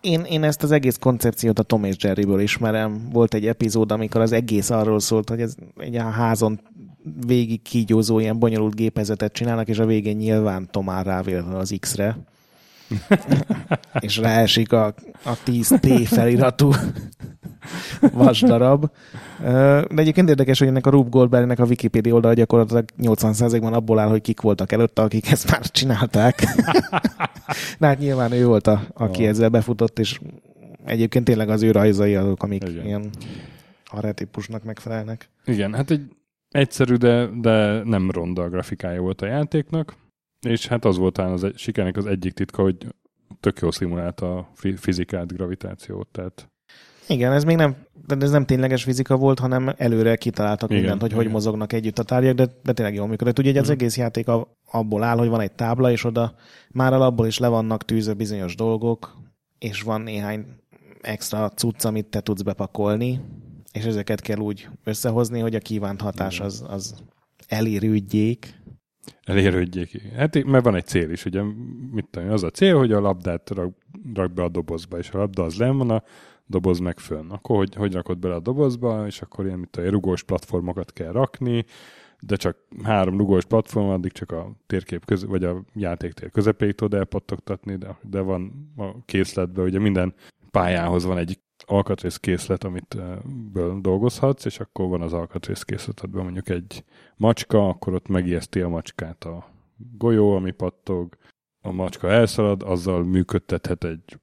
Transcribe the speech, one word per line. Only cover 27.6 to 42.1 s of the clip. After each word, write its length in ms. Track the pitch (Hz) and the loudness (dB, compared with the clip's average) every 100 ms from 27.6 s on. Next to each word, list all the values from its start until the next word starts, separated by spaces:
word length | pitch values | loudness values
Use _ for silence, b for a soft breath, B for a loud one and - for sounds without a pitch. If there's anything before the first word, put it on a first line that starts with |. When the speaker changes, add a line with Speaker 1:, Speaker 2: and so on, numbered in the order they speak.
| - - | -8 2
Speaker 1:
De 80 | 151 | 2
hát 120 | 135 | 4
nyilván 340 | 143 131 117 | 0 0 2
ő 140 | 123 123 | 4 6
volt 200 | 110 - | 6 6
a, 160 | 104 - | 2 0
aki 260 | - 110 92 | -4 -2 2
Speaker 2:
Aha. 80 | 110 | 2
Speaker 1:
ezzel 180 | 107 113 | 4 4
befutott, 500 | 117 107 113 113 - | 4 2 0 0 0
és 220 | 107 - - - _ _ - - | -4 -4 -14 -20 _ _ -20 -18
egyébként 400 | - 113 113 127 | -6 0 2 2
tényleg 240 | 117 110 107 | 2 2 2
az 140 | 110 | 4
ő 80 | 110 | 6
rajzai 440 | 107 107 98 101 | 6 6 4 4
azok, 280 | 98 98 95 | 4 2 0
amik 260 | 104 98 95 | -4 -6 -6
Speaker 2:
Igen. 180 | 82 85 | -8 -6
Speaker 1:
ilyen 240 | 101 104 104 B B B B B B | -6 -6 -12 B B B B B B
arhetipusnak 800 | _ 104 107 104 101 - 104 110 | _ -6 -6 -6 -8 -10 -10 -12
megfelelnek. 640 | 110 110 - 113 107 113 - _ | -12 -14 -8 -8 -8 -12 -14 _
Speaker 2:
Igen, 300 | - 110 98 | -4 0 0
hát 160 | 110 139 | -2 -2
egy 120 | 156 139 _ _ _ _ | -2 -4 _ _ _ _
egyszerű, 460 | 143 139 - 127 | 0 0 2 2
de, 340 | 123 120 120 120 117 | 6 6 4 0 0
de 420 | 117 110 104 107 | 2 4 4 0
nem 260 | 107 104 92 | 0 0 2
ronda 320 | 87 85 90 | 0 -2 -4
a 60 | 87 | -4
grafikája 520 | 90 - 98 92 87 | -4 -6 -8 -6 -4
volt 220 | 92 95 | -4 -4
a 40 | 98 | -4
játéknak, 680 | 135 147 156 143 160 151 - _ _ _ _ 120 | -2 0 -2 -2 -4 -4 -10 _ _ _ _ -2
és 200 | 117 - | -2 0
hát 180 | 120 | 0
az 120 | 113 90 | 2 2
volt 160 | 92 | 0
talán 180 | - 92 | 0 -2
az 120 | 92 | -2
egy, 120 | 98 - | -4 -6
sikernek 400 | - 107 92 92 | -6 -2 -2 -2
az 100 | |
egyik 260 | 101 | -4